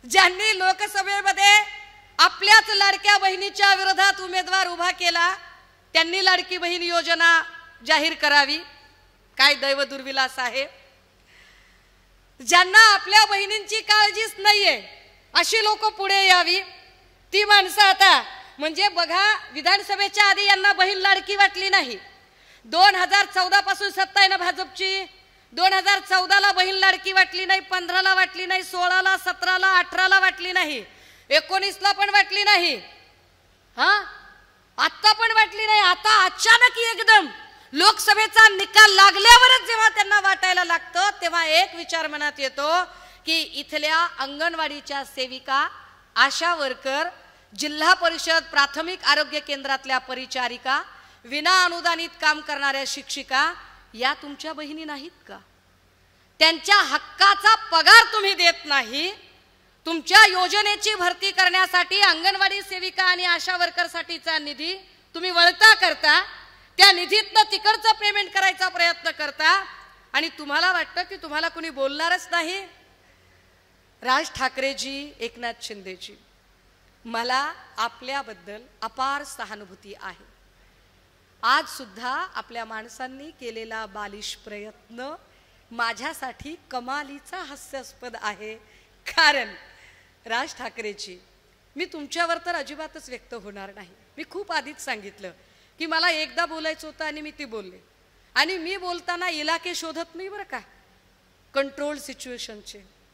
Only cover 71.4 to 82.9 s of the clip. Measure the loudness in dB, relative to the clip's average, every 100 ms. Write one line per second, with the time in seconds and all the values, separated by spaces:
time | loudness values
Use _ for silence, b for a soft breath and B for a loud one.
71.4 | -6 -8 -12 -6 -6 -4 -4 -4 -4 -6
72.4 | -4 -8 -12 _ _ _ _ _ _ _
73.4 | _ _ _ _ _ _ -2 -2 -2 -6
74.4 | -6 -4 -8 -6 -10 -12 -14 -12 -14 -10
75.4 | -12 -12 -16 -16 -16 -18 -20 -20 _ _
76.4 | _ _ _ _ _ _ -12 -8 -4 -4
77.4 | -4 -10 -20 -8 -8 -8 -10 -10 -10 -18
78.4 | -18 -20 -20 _ -14 -6 -6 -6 -10 -16
79.4 | -14 -16 -20 -20 -20 -18 -18 -20 _ _
80.4 | _ _ _ _ _ _ _ _ _ _
81.4 | -2 -2 -4 -16 -18 -14 -10 -10 -10 -14
82.4 | -14 -14 -14 -14 -16